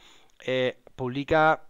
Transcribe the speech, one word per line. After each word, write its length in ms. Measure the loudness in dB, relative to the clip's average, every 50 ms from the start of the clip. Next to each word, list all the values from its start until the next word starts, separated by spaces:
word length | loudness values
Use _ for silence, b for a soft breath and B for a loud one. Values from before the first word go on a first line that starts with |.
| B B B B B B B -14 -8
eh, 340 | -4 -2 -2 -2 -2 -4 _ _ -20 _
publica 680 | -10 -8 -8 -6 -6 -4 0 2 4 4 4 2 0 -4 -16